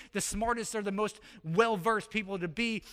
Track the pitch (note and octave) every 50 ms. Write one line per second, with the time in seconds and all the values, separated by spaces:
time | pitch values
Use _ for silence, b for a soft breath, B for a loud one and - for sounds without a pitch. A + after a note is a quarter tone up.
0 | B B - G3+ - - - G3+ A3+ A3+ A#3+ A#3 G#3+ - - A3 G#3 G3+ G3 G3
1 | G#3+ G3+ - - B B B B - D#3+ E3 F#3+ A3+ A#3 A3+ F#3+ E3 A3+ A3 G#3
2 | - - - G#3+ G#3 F#3+ G3 F#3+ F3 F3 D3 - A#3 A#3 A3+ G3+ B B